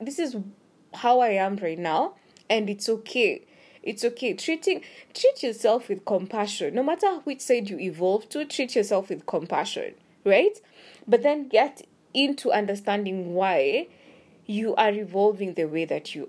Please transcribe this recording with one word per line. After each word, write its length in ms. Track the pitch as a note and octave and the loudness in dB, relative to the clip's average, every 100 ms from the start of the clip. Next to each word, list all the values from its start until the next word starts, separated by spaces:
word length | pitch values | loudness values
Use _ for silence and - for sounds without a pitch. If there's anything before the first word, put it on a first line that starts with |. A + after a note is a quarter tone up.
this 180 | A3+ C#4+ | -10 -4
is 180 | D#4 A#3 F#3+ - _ _ _ | -4 -4 -10 -14 _ _ _
how 260 | - A#3+ B3+ | -2 4 4
I 80 | A#3+ | 4
am 280 | G3 F#3+ G3+ | 2 0 -2
right 220 | F3 E3 | -4 -4
now, 360 | E3+ D#3+ E4+ - _ _ - | 0 0 0 -6 _ _ -2
and 200 | A3 G#3 | 0 0
it's 200 | G#3 - | -4 -2
okay. 580 | A3 A3 B3+ G#3 B2+ _ _ - - | -4 -2 0 2 0 _ _ -20 -12
It's 220 | - G#3 | -10 -4
okay. 300 | A#3 A#3+ B3+ | -4 -2 -4
Treating, 480 | F#3+ - D#4+ G4 F4+ - - - | -4 -4 -2 0 -2 -6 -20 -16
treat 280 | - B4+ C#5 | 0 2 2
yourself 460 | B3+ A3 A3 A#3+ - | -6 0 2 2 0
with 160 | F#3+ | -6
compassion. 720 | - F#3+ F#3+ A3 G3+ - D3 | -2 -2 -2 -4 -4 -2 -4
No 80 | G3+ | 0
matter 380 | C#4 E4+ G4+ F4 | 0 2 0 0
which 160 | D4+ C4 | -6 -6
side 300 | - B3 G3+ | 0 0 0
you 80 | F3 | -6
evolve 500 | F#3 D#3+ F#3 G#3 - | -6 0 2 2 -2
to, 140 | D4 | -8
treat 300 | D4 - B3+ | -6 -4 -2
yourself 340 | B3 G3+ G3 G3 | 0 2 0 -2
with 180 | D#3 - | -8 -4
compassion, 680 | E3+ E3 D3+ D#3+ - - - _ _ | -6 -2 -4 -4 -6 -8 -12 _ _
right? 340 | G3 G3 G4 - _ - - - - | 4 6 6 0 _ -20 -20 -12 2
But 140 | A#3 | 4
then 260 | C#4+ D4+ C4+ | 4 0 2
get 380 | G#3 F#3+ - - _ _ | 2 2 -2 -20 _ _
into 400 | C4 C#4 C#4+ - | 0 2 2 0
understanding 800 | G#3 G3+ G3+ G3+ G3+ G3+ F#3+ F3 | 0 0 -2 0 -2 -2 -4 -2
why 540 | F3 F#3+ E3 C#3 A3+ F4 - - - _ _ - | 0 2 4 2 0 -4 -14 -20 -20 _ _ -6
you 280 | G#3 A3 | -4 -2
are 160 | - A3 | 2 2
evolving 640 | G#3 G3 F#3+ G#3 G3+ G3 | 0 -2 2 2 2 -4
the 100 | E3+ D#3+ | -2 -2
way 180 | D#3 | -2
that 300 | D#3+ D3 - | -2 -4 -6
you 120 | D3+ | -12